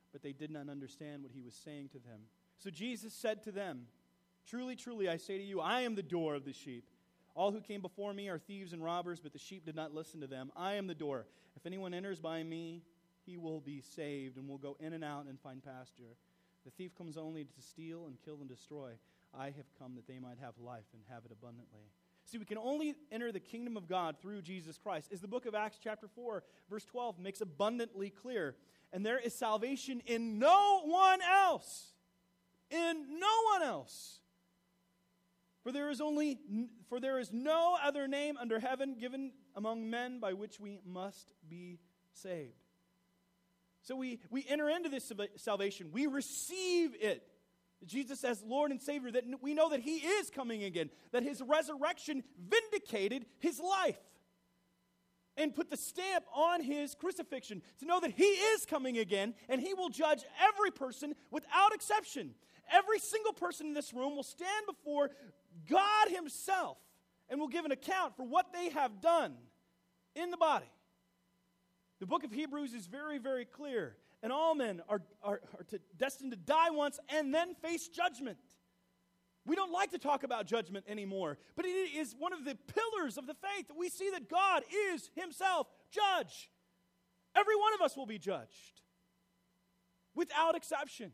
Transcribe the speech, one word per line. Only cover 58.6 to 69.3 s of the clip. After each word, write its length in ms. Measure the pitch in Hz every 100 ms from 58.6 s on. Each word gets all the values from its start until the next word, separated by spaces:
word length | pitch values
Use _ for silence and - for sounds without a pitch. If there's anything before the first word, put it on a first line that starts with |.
| -
coming 320 | 311 262 240
again 360 | 208 196 202 - -
and 100 | 262
he 140 | 381
will 160 | 381 359
judge 340 | 226 311 285 - -
every 320 | 381 403 403
person 420 | - 262 233 294 311 -
without 440 | 277 - 339 403
exception. 600 | 427 - 415 - 277 156 - _ - -
Every 280 | 339 392 427
single 340 | - 440 440
person 340 | - 349 - 311
in 60 |
this 200 | 294 -
room 220 | 233 269 285
will 80 |
stand 420 | 254 - 349 427 415
before 460 | 349 294 294 285 - 214 - _ 170 156
God 400 | 359 392 427 427
himself 720 | 359 320 - - 381 180 135 - _ _ _ -
and 100 | 277
will 120 | 302
give 160 | 320 311
an 80 |
account 420 | 262 - 381 320 214
for 80 |
what 300 | 254 311 370
they 160 | 349 349
have 320 | 311 262 208
done 340 | 320 339 226